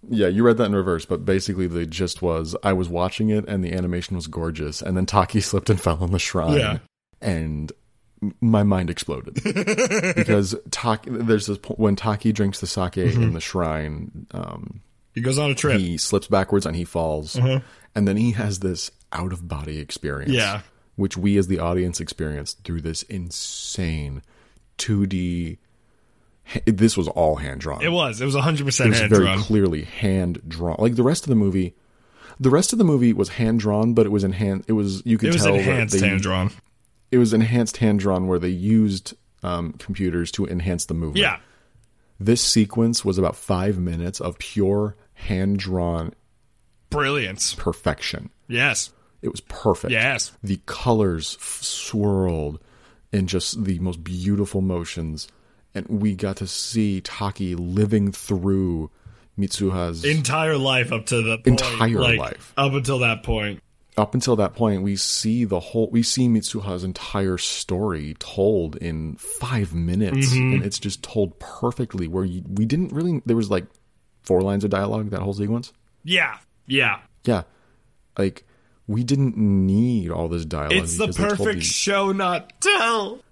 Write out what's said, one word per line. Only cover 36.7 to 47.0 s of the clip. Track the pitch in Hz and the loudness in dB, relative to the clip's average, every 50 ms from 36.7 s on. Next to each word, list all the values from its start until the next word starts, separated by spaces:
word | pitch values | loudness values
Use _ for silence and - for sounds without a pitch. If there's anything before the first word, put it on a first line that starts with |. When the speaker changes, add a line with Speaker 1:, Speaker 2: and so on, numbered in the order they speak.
| _ _ _ _ _ _ _ _ | _ _ _ _ _ _ _ _
Speaker 1:
It | - 123 | 4 4
was | 123 110 110 | 6 6 6
enhanced | 110 113 110 120 120 117 110 - - | 4 4 4 4 2 2 0 0 2
hand-drawn | 120 110 104 104 95 101 95 92 92 92 | 2 4 4 4 2 2 0 2 2 2
where | 92 87 | 0 0
they | 87 90 | 0 0
used, | 92 90 92 104 110 113 110 104 98 95 _ - - _ _ _ _ _ - | -2 -2 2 4 4 6 4 4 2 -2 _ -12 -18 _ _ _ _ _ -6
um, | 90 90 87 87 82 76 | -4 -4 -2 -4 -6 -8
computers | - - - 98 98 98 90 82 87 85 82 | -10 -10 -10 -4 -2 -2 0 0 -2 -2 -4
to | - - 98 - | -4 -4 -4 -2
enhance | 87 90 82 95 90 85 - | -2 -2 -2 -2 -2 -2 -4
the | - 82 | -4 -4
movement. | 82 82 78 71 98 | -4 -4 -2 0 2
Speaker 2:
Yeah. | 202 143 92 78 - _ _ _ _ _ _ - _ _ _ _ _ _ _ _ | 0 0 0 -4 -12 _ _ _ _ _ _ -20 _ _ _ _ _ _ _ _
Speaker 1:
This | 101 104 120 123 | 2 2 2 2
sequence | - - - 113 107 104 - 117 117 117 117 113 - | 2 2 4 4 2 2 2 2 2 2 2 0 0
was | 104 92 92 | 0 0 2
about | 95 87 - - | 2 0 0 -4
five | - - 101 90 92 101 104 92 | -4 -2 0 0 2 0 0 0
minutes | 90 90 85 82 85 87 - - | -2 -2 -2 -4 -4 -6 -6 -6
of | - 90 85 - | -6 -6 -6 -8
pure | - - - 104 98 95 101 101 107 104 - _ _ _ _ | -12 -6 -2 0 2 2 2 2 0 -2 -4 _ _ _ _
hand-drawn | - - - 107 92 95 98 101 98 95 95 92 90 87 87 85 82 82 82 - _ _ _ _ _ _ _ _ _ _ _ _ _ _ _ | -10 -4 -2 -2 0 0 0 0 -2 -2 -2 -2 -2 0 0 -2 -2 -4 -6 -10 _ _ _ _ _ _ _ _ _ _ _ _ _ _ _
Speaker 2:
Brilliance. | - 151 | -2 0